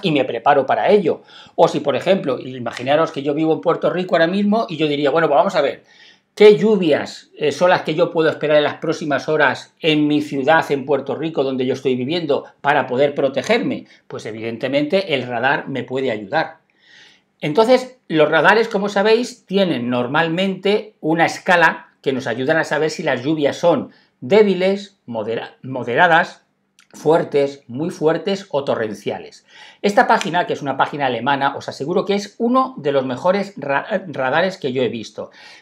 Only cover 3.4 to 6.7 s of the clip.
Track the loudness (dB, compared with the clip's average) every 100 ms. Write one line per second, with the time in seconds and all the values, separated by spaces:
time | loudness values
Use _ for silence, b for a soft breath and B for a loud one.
3.4 | 0 0 0 0 0 -2 -2 2 2 2
4.4 | 0 0 -2 -2 -2 0 2 2 2 4
5.4 | 2 2 -2 -4 b b b b _ 6
6.4 | 8 8 4